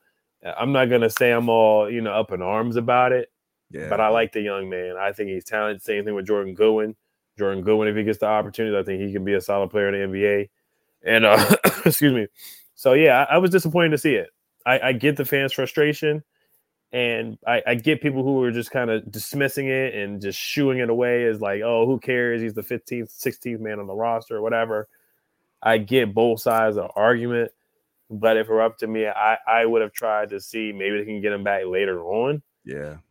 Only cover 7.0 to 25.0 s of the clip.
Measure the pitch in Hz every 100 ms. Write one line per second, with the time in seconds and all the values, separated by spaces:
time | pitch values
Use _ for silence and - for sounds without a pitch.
7 | _ _ _ - 98 98 92 107 107 107
8 | 107 107 107 107 104 107 110 101 95 95
9 | 101 98 95 101 - 101 95 107 101 98
10 | 98 98 104 101 101 _ _ _ _ _
11 | - 113 110 113 - - - - 165 -
12 | 147 123 101 _ - - _ - 135 135
13 | 156 123 143 160 185 185 165 175 165 147
14 | 156 110 82 _ _ _ 123 131 127 123
15 | 139 143 131 139 135 - 127 - 151 147
16 | 151 151 - _ _ _ _ _ _ 123
17 | 120 113 113 110 - 120 - 123 151 151
18 | 151 135 131 135 123 117 113 135 117 110
19 | 107 104 - 139 139 143 135 131 131 104
20 | 101 104 101 - - - 139 127 117 117
21 | 123 120 117 107 104 101 113 117 120 131
22 | - 123 120 117 113 107 - 120 - 123
23 | 110 - 127 - 127 113 107 104 98 98
24 | 117 113 - 110 110 117 113 107 107 _